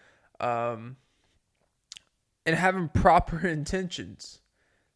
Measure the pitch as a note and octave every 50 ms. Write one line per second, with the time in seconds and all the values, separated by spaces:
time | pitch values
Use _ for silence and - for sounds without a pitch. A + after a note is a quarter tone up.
0 | _ - _ _ _ _ _ - - B2 A#2+ A#2 A#2 A#2+ A#2 A2 A2+ A#2+ C3 _
1 | _ _ _ _ _ _ _ _ _ _ _ _ _ _ _ _ _ _ - -
2 | _ _ _ _ _ _ _ _ - D#3+ E3 D#3+ F#3 F#3 F#3 F#3 E3+ D3 - -
3 | - F#3 D#3+ - - - E3+ D#3 F#3 F3+ D#3+ D3+ D3 - - F#3+ F#3+ E3+ - -
4 | G2 A2 G2+ - - - - - _ _ _ _ _ _ _ _ _ _ _